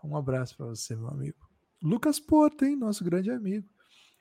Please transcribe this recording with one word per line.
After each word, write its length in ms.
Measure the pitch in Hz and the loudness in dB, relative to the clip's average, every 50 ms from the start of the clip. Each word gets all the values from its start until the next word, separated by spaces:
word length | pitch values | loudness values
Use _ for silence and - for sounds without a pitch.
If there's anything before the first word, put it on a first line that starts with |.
| - | -10
Um 140 | 147 147 151 | -8 -6 -4
abraço 400 | 139 131 131 131 127 123 - - | -2 -2 -2 -2 -2 -6 -8 -10
pra 80 | 139 | -12
você, 300 | 120 113 107 - - 120 | -10 -10 -10 -10 -8 -8
meu 120 | 113 113 120 | -8 -8 -8
amigo. 280 | 143 139 135 147 - _ - - _ _ _ _ _ _ - | -8 -6 -8 -8 -10 _ -18 -20 _ _ _ _ _ _ -2
Lucas 360 | 151 208 233 - 311 294 - | 0 0 2 2 0 0 0
Porto, 460 | - - 311 302 302 294 294 - 269 | 0 4 6 6 6 6 4 2 2
hein? 100 | 277 294 | 2 2
Nosso 280 | 277 240 214 208 - 180 | 0 0 -2 -2 -2 -2
grande 260 | 175 170 185 190 214 | 0 0 0 0 0
amigo. 380 | 254 247 214 185 196 214 196 - _ _ _ _ _ _ _ _ _ _ | -4 -4 -4 -4 -4 -4 -6 -10 _ _ _ _ _ _ _ _ _ _